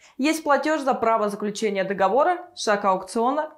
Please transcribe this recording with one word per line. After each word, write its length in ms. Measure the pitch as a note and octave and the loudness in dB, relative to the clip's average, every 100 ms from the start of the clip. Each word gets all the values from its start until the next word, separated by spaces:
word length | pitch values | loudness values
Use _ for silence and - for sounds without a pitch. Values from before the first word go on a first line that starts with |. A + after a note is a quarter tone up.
| - - | -20 -4
Есть 280 | C#4+ D#4 | -2 0
платеж 360 | D4 C#4 D4+ D#4 | 2 2 2 0
за 140 | C4 | 0
право 340 | G#3 A3+ A3+ G#3 | 0 2 2 0
заключения 560 | G3+ G#3 G3+ G#3+ G3 | -2 -6 -2 -2 -2
договора, 540 | F#3 G3 F#3+ A#3+ E4+ F4 - | -2 0 2 4 2 0 -6
шаг 300 | - - G3+ G3+ | -8 -2 0 2
аукциона — 680 | F#3 F#3+ A#3 A#3 D4 D#4 | 0 -2 -2 0 -2 -6